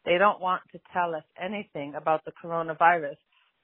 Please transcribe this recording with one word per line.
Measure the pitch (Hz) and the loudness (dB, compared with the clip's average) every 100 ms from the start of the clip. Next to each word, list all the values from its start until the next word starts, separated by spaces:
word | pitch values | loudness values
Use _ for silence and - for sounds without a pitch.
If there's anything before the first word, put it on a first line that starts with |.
They | - 175 | 0 4
don't | 202 175 | 4 2
want | 180 180 - | -2 -2 -6
to | 175 _ | -20 _
tell | 185 175 | -4 -2
us | 160 - - | -4 -10 -12
anything | 180 208 208 160 143 | -8 -8 -10 -12 -10
about | 147 160 156 | -6 -2 -2
the | - - | -4 -14
coronavirus, | 170 165 165 160 170 175 143 151 _ _ _ _ | -8 -6 -4 4 4 4 -2 -10 _ _ _ _